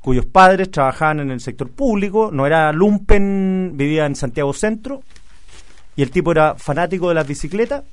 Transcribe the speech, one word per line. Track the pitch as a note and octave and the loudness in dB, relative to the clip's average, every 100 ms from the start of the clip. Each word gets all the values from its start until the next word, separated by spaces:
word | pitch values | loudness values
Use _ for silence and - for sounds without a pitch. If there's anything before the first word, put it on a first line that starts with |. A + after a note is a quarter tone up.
cuyos | - B2 | 2 0
padres | - F#3+ F#3 F#3+ F#3+ | 2 6 6 6 0
trabajaban | F3+ C3+ - D#3 D3+ | 0 -2 0 -2 -2
en | C#3 | -4
el | B2+ | -6
sector | B2 - B2+ | -10 -8 -10
público, | - C4+ G#3 G3+ G3+ A3 | -4 -2 0 0 0 0
no | C#3 C#3 | 0 2
era | D#3+ D#3 | 4 2
lumpen, | D3+ G3+ G#3 G3+ G#3 G3 G3 F#3+ F#3+ F#3 | 4 2 2 6 6 6 2 0 -2 -4
vivía | C#3+ C#3+ D#3 D3+ | -2 -2 0 0
en | C#3 | -2
Santiago | C#3 A#2+ C#3+ | -6 -2 -4
Centro, | C3+ G#3+ A3 - C#4 - - - - - - - - - | 0 -2 -4 -8 -12 -14 -18 -18 -18 -18 -18 -18 -18 -14
y | - | -4
el | C3+ | -2
tipo | F#3 E3 | 0 0
era | D#3+ D#3 | 2 2
fanático | - - C#3+ F3 F#3 F3 | 0 -6 -2 -2 -2 0
de | |
las | E3 D3 | 0 -2
bicicletas | C#3+ D3+ F#3+ A3+ C#4+ - | -6 -6 -4 -4 -4 -10